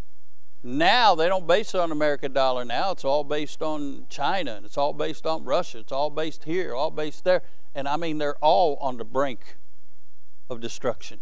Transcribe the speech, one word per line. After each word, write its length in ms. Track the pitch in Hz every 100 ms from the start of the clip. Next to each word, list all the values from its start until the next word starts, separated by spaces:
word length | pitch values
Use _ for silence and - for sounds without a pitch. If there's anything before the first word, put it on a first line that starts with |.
| - - - - - -
Now 520 | 123 131 170 233 226 165
they 120 | 165
don't 200 | 190 165
base 260 | 185 220
it 60 | 185
on 100 | 170
the 60 | 151
American 380 | 151 143 143
dollar. 320 | 135 131 127 120
Now 260 | 123 190
it's 140 | 175 139
all 180 | 143
based 380 | 139 151 147 -
on 440 | 160 151 143 131 127
China, 460 | - 147 190 147 107
and 100 | -
it's 120 | -
all 140 | 143
based 340 | 156 156 156 160
on 180 | 160 127
Russia. 340 | 147 180 120
It's 120 | 107
all 180 | 135 147
based 340 | 147 160 -
here, 300 | 147 175 165
all 180 | 123 156
based 320 | 151 156 -
there. 200 | 180 180 - - - 147
And 120 | 135
I 80 | 151
mean, 220 | 170 151
they're 200 | 147 143
all 380 | 151 190 175 139
on 160 | 139 123
the 80 | 113
brink 520 | 127 139 117 - - - - - - - - - - -
of 100 | 120
destruction. 600 | 117 - 131 113 - -